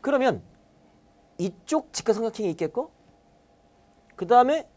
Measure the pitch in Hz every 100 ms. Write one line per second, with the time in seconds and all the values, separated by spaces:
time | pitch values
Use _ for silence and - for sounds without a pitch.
0 | - 277 254 120 - - _ _ _ _
1 | _ _ _ - 180 - - 311 - -
2 | - 208 226 220 208 160 156 233 311 _
3 | _ _ _ _ _ _ _ _ _ _
4 | _ - 185 240 254 311 -